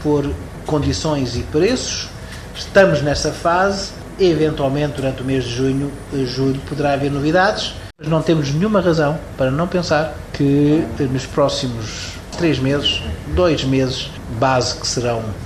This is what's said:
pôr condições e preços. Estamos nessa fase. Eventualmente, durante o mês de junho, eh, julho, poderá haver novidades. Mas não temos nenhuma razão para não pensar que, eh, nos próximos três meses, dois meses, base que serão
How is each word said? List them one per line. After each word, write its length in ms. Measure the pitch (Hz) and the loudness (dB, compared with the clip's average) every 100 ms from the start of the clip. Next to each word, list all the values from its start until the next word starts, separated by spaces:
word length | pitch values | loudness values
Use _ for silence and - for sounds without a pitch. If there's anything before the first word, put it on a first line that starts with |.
pôr 300 | 151 147 143 - - - - | 0 0 0 -6 -10 -12 -2
condições 720 | 151 135 127 160 143 120 120 | 0 0 -2 -2 -2 -2 -4
e 60 | |
preços. 680 | - 151 202 254 - - - - - - - - | -2 2 2 2 -4 -8 -8 -12 -14 -14 -14 -14
Estamos 460 | - 196 185 143 | 2 6 6 6
nessa 320 | 143 139 156 | 0 0 -2
fase. 680 | 135 170 180 196 196 - - - - | -2 0 2 2 0 -6 -12 -8 2
Eventualmente, 760 | 185 151 156 151 135 143 147 135 | 4 4 2 2 0 0 -2 0
durante 240 | 135 127 | -2 -2
o 40 | 131 | -2
mês 200 | 131 120 | 0 0
de 100 | 120 | 0
junho, 340 | 135 135 143 123 - | 0 0 -2 -6 -6
eh, 120 | 143 123 | -4 -2
julho, 340 | 127 135 135 - | 0 0 0 -4
poderá 240 | 143 143 | -2 0
haver 180 | 139 143 | 2 0
novidades. 640 | 139 151 180 202 214 - - - - | 0 2 4 4 0 -6 -10 -14 -8
Mas 120 | 156 | 0
não 120 | 156 | 0
temos 300 | 165 160 135 | 2 2 2
nenhuma 300 | 151 214 202 | 0 2 2
razão 360 | 175 160 147 160 - - | 4 2 2 0 -6 -2
para 120 | 131 | 0
não 160 | 143 180 | 0 0
pensar 480 | 180 160 151 160 - - | 0 2 2 0 -6 -8
que, 500 | - 139 143 147 151 - - | 0 2 4 4 4 0 -2
eh, 40 | |
nos 220 | 135 131 - | -2 -2 -2
próximos 880 | 156 139 - 127 113 107 - - - - - | 0 2 0 -4 -4 -8 -8 -10 -12 -12 -2
três 220 | 165 131 | 0 2
meses, 420 | 131 143 131 - - - - | 2 2 0 0 -4 -8 -2
dois 360 | 175 175 139 | 2 2 2
meses, 480 | 135 131 127 - - - - 113 | 2 2 2 -2 -8 -10 -8 0
base 380 | 131 131 110 - | 2 2 0 -2
que 80 | - | -4
serão 380 | 127 120 113 110 98 | -2 -2 -2 -4 -8